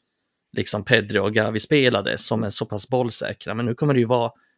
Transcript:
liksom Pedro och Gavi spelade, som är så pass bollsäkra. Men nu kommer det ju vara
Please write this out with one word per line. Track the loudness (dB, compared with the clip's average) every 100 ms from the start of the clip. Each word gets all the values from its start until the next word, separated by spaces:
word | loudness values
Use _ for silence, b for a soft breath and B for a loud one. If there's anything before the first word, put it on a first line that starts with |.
| _ _ _ _ _ -6
liksom | -4 -2
Pedro | 2 2 2 0
och | 2
Gavi | 0 0 -2
spelade, | 0 2 4 2 0 -4
som | -2 -2
är | -2
så | -4 -6
pass | -6 -2
bollsäkra. | -2 -2 -4 -6 -8 -8
Men | -4 -2
nu |
kommer | 0 2
det | 4
ju | 4
vara | 2 0 -6 _